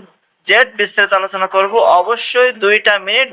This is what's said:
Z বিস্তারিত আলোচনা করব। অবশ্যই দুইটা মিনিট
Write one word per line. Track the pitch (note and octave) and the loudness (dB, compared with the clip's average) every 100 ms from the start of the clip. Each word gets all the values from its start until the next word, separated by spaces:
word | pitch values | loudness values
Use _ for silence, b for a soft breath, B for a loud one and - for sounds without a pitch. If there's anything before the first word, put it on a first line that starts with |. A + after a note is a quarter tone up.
| F#3+ _ _ _ - | -8 _ _ _ 0
Z | G#3+ B3+ - | 2 2 -2
বিস্তারিত | G3+ - G3 | -4 -2 0
আলোচনা | F#3+ F#3+ F#3+ F#3 | 0 -2 -4 -2
করব। | F#3+ G3 A3+ | -2 0 2
অবশ্যই | - F3 F3+ A#3 - B3 B3+ | 4 2 2 -4 -4 0 0
দুইটা | A3 G3 G#3 A3 G3+ | 0 0 2 0 -2
মিনিট | F#3+ A3+ B3+ | -2 -2 -2